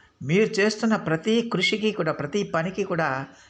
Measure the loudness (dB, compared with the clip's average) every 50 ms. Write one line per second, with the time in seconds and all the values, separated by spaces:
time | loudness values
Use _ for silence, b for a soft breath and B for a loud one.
0 | b b b _ -2 2 4 4 4 2 2 2 2 2 2 0 0 0 0 0
1 | 0 -2 -2 0 0 2 2 2 2 0 0 0 2 0 0 2 0 0 0 0
2 | -2 -2 -2 -4 -6 -4 -2 -2 -2 0 0 -2 -2 -2 -2 -4 -4 -2 -2 -2
3 | 0 0 -2 -4 -6 -8 B B B